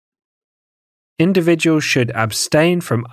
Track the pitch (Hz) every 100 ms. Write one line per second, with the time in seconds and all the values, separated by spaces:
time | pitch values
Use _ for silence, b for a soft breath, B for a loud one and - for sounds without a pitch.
0 | _ _ _ _ _ _ _ _ _ _
1 | _ _ 165 190 165 170 165 156 139 -
2 | 120 113 110 - - 156 165 175 - 113
3 | 120